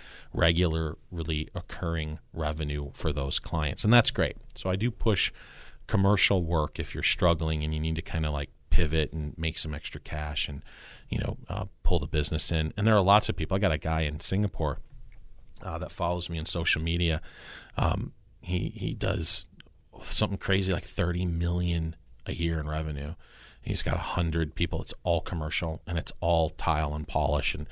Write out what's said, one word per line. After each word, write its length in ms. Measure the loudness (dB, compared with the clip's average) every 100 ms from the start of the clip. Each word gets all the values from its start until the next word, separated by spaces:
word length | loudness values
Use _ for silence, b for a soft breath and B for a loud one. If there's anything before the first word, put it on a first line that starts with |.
| B B B
regularly 1160 | 2 2 4 2 2 -2 -6 -10 -6 -4 -4 -4 -8
occurring 640 | -10 -6 -4 -2 -4 -8 -10
revenue 600 | -4 -4 -2 -4 -4 -6
for 180 | -2 -2
those 280 | 0 -2 -4
clients. 440 | -2 -2 -2 0
And 80 | 4
that's 200 | 6 4
great. 260 | 0 -2 -2 -14
So 160 | -6 -4
I 60 | 0
do 160 | -2
push 400 | 2 2 2 0 B B B B B 0
commercial 560 | 4 4 4 4 2
work 340 | 2 0 0 -4
if 160 | -6
you're 100 | -2
struggling 600 | -2 2 4 4 0 0
and 100 | -2
you 60 | -2
need 160 | 0 -2
to 60 |
kinda, 280 | -2 -2 0
like, 220 | -2 -6 -12 8
pivot 420 | 8 10 4 0
and 220 | -2 -6 -2
make 200 | -4 -2
some 160 | -6
extra 260 | -6 -8 -12
cash 480 | -8 -6 -4 -4 -6
and, 140 | -8 -12 B B B B
you 80 | -4
know, 200 | -2 -6 -6
uh, 160 | -6 -6 2
pull 180 | 6 6
the 80 | 4
business 440 | 0 2 0 2
in. 220 | 2 0 0
And 80 | 4
there 100 | 6
are 60 |
lots 280 | 8 6 6
of 60 | -2
people. 200 | -2 0
I 40 |
got 120 | 2
a 60 | 0
guy 240 | 0 0
in 180 | 0 -2
Singapore, 600 | -2 0 0 0 -2 -2 -8 -16 -16 -16 -18 -18 -18 -12
uh, 140 | -8 -6
that 120 | -6
follows 380 | -2 -2 -2 -2
me 80 | -4
on 80 | -2
social 360 | -2 0 0
media. 400 | 0 0 2 0 B B B B B 0
Um, 340 | 0 0 -4 -10 -20 -14
he, 300 | -4 -2 -2 -4
he 180 | -6
does 540 | -2 -2 0 0 0 -2 -16 -20 -20 _ -12
something 360 | -4 0 0 -2
crazy 340 | 0 2 2
like 140 | -2 -2
thirty 400 | 0 0 2 0
million 720 | 0 2 2 2 0 -2 -6 -18 -14 -8
a 80 |
year 260 | -2 0 0
in 100 | -2
revenue. 460 | -4 -4 -6 -8 -10 B B B B
He's 220 | -4 -2
got 120 | 0 -2
a 40 |
hundred 560 | -2 -2 0 0 -2 -2
people. 260 | -2 -2
It's 120 | -4 -6
all 160 | 0 0
commercial 640 | 0 -4 -4 -4 -4 -6 -4
and 140 | -4
it's 140 | -4 -2
all 300 | 2 2 2
tile 440 | 0 0 0 0 -4
and 100 | -4
polish. 480 | 0 2 0 0
And 140 | -4 -8